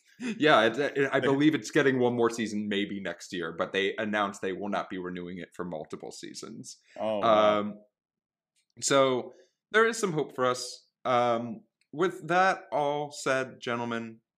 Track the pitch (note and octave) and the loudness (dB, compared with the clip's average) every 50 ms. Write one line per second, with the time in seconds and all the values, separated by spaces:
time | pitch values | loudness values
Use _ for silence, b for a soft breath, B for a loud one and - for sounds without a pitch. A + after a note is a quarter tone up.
0 | B B B B A#3 B3 G#3 - C#3+ D3+ D3+ A#2 A2 A#2 A2+ B2 C#3+ B2+ - C#3 | B B B B -8 -6 -4 0 4 6 6 6 6 4 2 0 -4 -2 0 0
1 | C#3 C3+ C3 C3+ C3 B2 C#3 C3+ D3 D#3 D3 C3+ C3 - - D#3+ C#3 C3+ C3 C3 | 0 0 0 0 2 2 2 4 4 4 2 2 -2 0 2 2 4 4 4 4
2 | B2 B2 A#2+ A#2+ A#2 A2+ A2+ - A2+ G#2 G#2 G#2 G#2+ G#2 G#2 G2 G2+ G2 G2+ G2 | 2 2 2 2 2 2 0 0 -4 -4 -4 -4 -4 -2 -2 -2 -2 -4 -6 -8
3 | G2 F2 F2 - - - - F2 E2 E2 E2 E2+ F#2 E2 - G2 G2 G2 - - | -8 -8 -10 -10 -12 -10 -8 -6 -6 -6 -4 -4 -4 -2 0 0 0 0 -2 -2
4 | A2+ G#2+ G#2 G#2+ G#2 G2 G2 - - F#2+ F#2 F2 G2 G#2 G2+ F2+ D#2+ - G2 F#2 | -4 -2 0 0 0 0 -2 -4 -6 -6 -4 -4 -6 -4 -4 -4 -4 -6 -8 -8
5 | F2+ F2+ F2+ F2+ F2 F2 F2+ F2+ E2+ - _ - F2+ F2+ E2+ D#2 D#2 - - - | -8 -8 -8 -10 -10 -10 -10 -12 -12 -14 _ -10 -10 -8 -8 -10 -10 -10 -14 -14
6 | - C2+ - - - - - - - - - - C3 - - _ b b b b | -14 -14 -14 -14 -16 -14 -14 -14 -14 -14 -14 -16 -16 -18 -18 _ b b b b
7 | G#2 A2 A2 G#2 G2 A#2 G#2+ G#2+ G#2+ G#2+ G#2+ G#2 G#2 G#2 G#2 - - _ _ _ | -4 -4 -2 2 4 6 6 8 8 6 6 4 0 -4 -6 -12 -18 _ _ _
8 | _ _ _ _ _ _ _ _ _ _ _ _ _ _ _ - A#2+ - C#3+ C#3 | _ _ _ _ _ _ _ _ _ _ _ _ _ _ _ -6 -2 2 4 6
9 | C3+ C3+ B2+ B2 - B B B B B B B _ _ - G#3+ A3+ A3+ A#3 A3+ | 6 4 4 0 -2 B B B B B B B _ _ 2 4 4 4 2 0
10 | - F#3+ D#3 D#3 C#3 - - - B2+ B2+ B2 B2 - - - - _ _ _ _ | -2 -2 0 0 -2 -2 -2 0 0 0 0 0 -4 -10 -12 -16 _ _ _ _
11 | - B2 B2+ A#2+ A#2+ A#2+ A#2 A#2 A#2+ A#2+ A2 - _ _ _ _ _ _ - C#3+ | -2 0 2 4 4 2 2 0 -2 -6 -10 -12 _ _ _ _ _ _ -4 0
12 | F3+ F#3 F3+ - - D#3 F3 F3+ F#3+ F#3+ - - - - - C#3 D3 C#3+ C#3+ D3 | 0 0 -2 -4 -4 0 2 4 4 4 2 0 -4 -6 -2 -2 0 0 -2 -2
13 | D3 C#3+ - - - C#3+ C3+ C3 C3 B2 - - - B2+ A#2 A#2+ A#2+ A#2+ A#2 A#2 | -4 -8 -8 -6 -2 0 0 0 0 -4 -8 -10 -6 -4 -4 -4 -2 -4 -4 -6
14 | A#2 A2+ A2+ A2+ _ _ _ | -6 -8 -14 -18 _ _ _